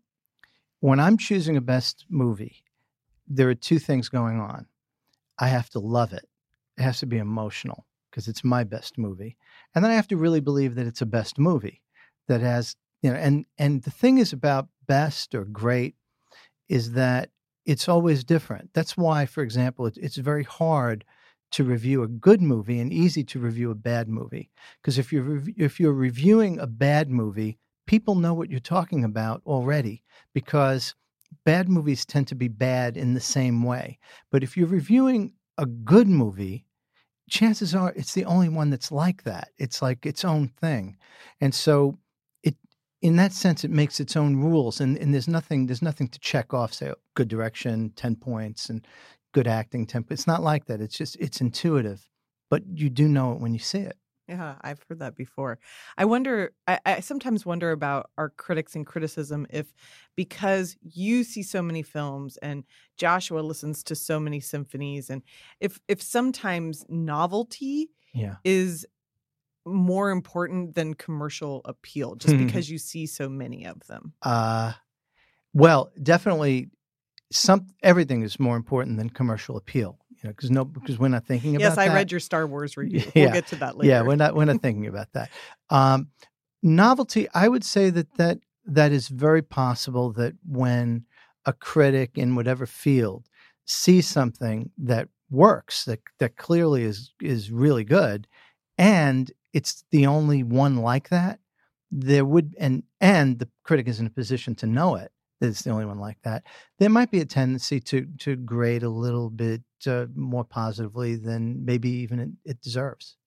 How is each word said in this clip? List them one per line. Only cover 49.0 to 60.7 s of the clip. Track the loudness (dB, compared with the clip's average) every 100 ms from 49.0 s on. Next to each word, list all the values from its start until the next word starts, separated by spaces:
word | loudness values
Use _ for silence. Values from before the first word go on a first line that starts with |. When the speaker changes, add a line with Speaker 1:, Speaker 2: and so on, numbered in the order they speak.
| -20 _ _
Speaker 1:
good | 0 0
acting, | 0 -4 -6 -6
ten | -6
points." | -6 -6
It's | -2
not | 0
like | 0 -2 -4
that. | -8
It's | -8 -10
just, | -12 -8
it's | -10 -4
intuitive, | -6 -2 0 0 0 -6 _ _ _ _ _
but | -4 -4
you | -6 -4
do | 0 2
know | 2 0
it | -4
when | -4
you | -6
see | -6 -8
it. | -8 -14 _ _ -16
Speaker 2:
Yeah, | -14 -12 -14
I've | -16 -16 -16
heard | -12
that | -12 -12
before. | -14 -10 -10 -10 -16 -20 -14 -2
I | 0
wonder, | 2 0 -4 -4 -8 -4
I, | -2
I | -2 -4
sometimes | -4 -10 -4 -4 -4
wonder | -4 -2
about | -2 -4 -4 -6 -8
our | -10
critics | -10 -6 -6 -6 -10
and |
criticism | -10 -8 -8 -8 -8 -8 -8
if, | -8 -10 _ -20 -20 _ -10
because | -8 -4 -2 0 -2